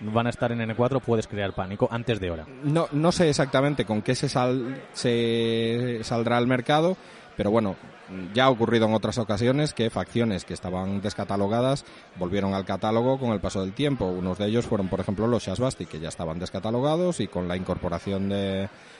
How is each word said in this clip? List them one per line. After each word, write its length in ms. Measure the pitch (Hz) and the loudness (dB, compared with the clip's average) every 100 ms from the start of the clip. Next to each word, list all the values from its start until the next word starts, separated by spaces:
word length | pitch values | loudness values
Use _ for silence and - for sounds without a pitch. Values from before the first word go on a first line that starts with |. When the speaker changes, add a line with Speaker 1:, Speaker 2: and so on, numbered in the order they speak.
Speaker 1:
van 240 | 107 110 117 | -2 0 0
a 40 | |
estar 220 | - 123 | 0 -2
en 80 | 117 | 0
N 140 | 113 | -2
cuatro", 260 | 113 120 135 | 2 2 2
puedes 260 | - 117 107 | 2 0 0
crear 280 | 104 98 | -4 -4
pánico 340 | 92 92 101 123 | -4 -6 0 0
antes 300 | 117 117 110 | 0 -2 -2
de 100 | 92 | -2
hora. 160 | 82 78 - | -6 -8 -6
Speaker 2:
No, 240 | 143 156 165 | 0 0 0
no 180 | 143 160 | 2 2
sé 200 | 175 170 | 4 4
exactamente 560 | 139 135 135 139 147 107 | 4 2 2 2 2 0
con 160 | 107 | 0
qué 120 | 107 | 0
se 140 | 123 143 | 0 0
sal-, 540 | 135 123 131 123 135 - | 2 2 2 -2 -8 -12
se 1080 | - 127 117 117 117 113 113 113 117 123 120 | -4 0 2 2 2 2 2 0 0 -2 -4
saldrá 340 | 110 117 117 120 | -2 0 2 2
al 100 | 123 | 4
mercado, 520 | 127 120 151 165 185 - - - - | 2 2 2 2 0 -6 -20 -12 -2
pero 140 | 101 | 2
bueno, 240 | 110 107 90 - - - 95 90 | 2 2 -2 -10 -20 -14 -12 -4
ya 100 | 104 | 2
ha 60 | 135 | 4
ocurrido 360 | 120 113 117 110 | 4 4 4 4
en 60 | |
otras 220 | 110 107 107 | 2 0 -2
ocasiones 560 | 110 104 120 135 151 | -2 2 2 2 0
que 160 | - 113 | 0 -2
facciones 560 | - 92 117 117 95 | -2 -2 0 0 0
que 80 | - | -4
estaban 460 | 85 92 92 95 98 | -8 -4 -4 -2 -2
descatalogadas 880 | 101 - 101 101 98 117 127 139 - - - - | -4 -4 -2 0 2 2 2 0 -4 -20 -18 -6
volvieron 360 | 90 101 95 | -2 0 0
al 140 | 98 95 | 0 -2
catálogo 520 | 95 110 110 123 135 | -2 0 2 2 2
con 120 | 127 | 0
el 100 | 107 | 0
paso 220 | 110 104 | -2 -2
del 100 | 95 | -4
tiempo. 320 | 101 143 131 | -2 -2 0
Unos 320 | 95 90 92 90 | -2 -2 -2 -2
de 80 | 104 | 0
ellos 200 | 117 113 | 0 0
fueron, 220 | 110 95 | 0 0
por 120 | 90 | -2
ejemplo, 260 | 92 95 113 | -2 -2 2
los 180 | 117 | 0
Shasbasti, 420 | - 92 127 - 85 | 0 -2 -2 -2 -8
que 120 | 78 | -8
ya 100 | 78 | -8
estaban 300 | - 85 82 | -6 -6 -4
descatalogados 840 | 90 95 98 120 139 160 180 170 | -6 -6 -4 0 0 0 0 0
y 60 | 101 | -2
con 200 | 95 87 | -2 -2
la 80 | 90 | -2
incorporación 720 | 92 87 90 85 - 98 98 | -2 -4 -2 -4 -2 -2 -2
de, 400 | 101 98 95 98 - - - | -2 0 -2 -4 -8 -20 -20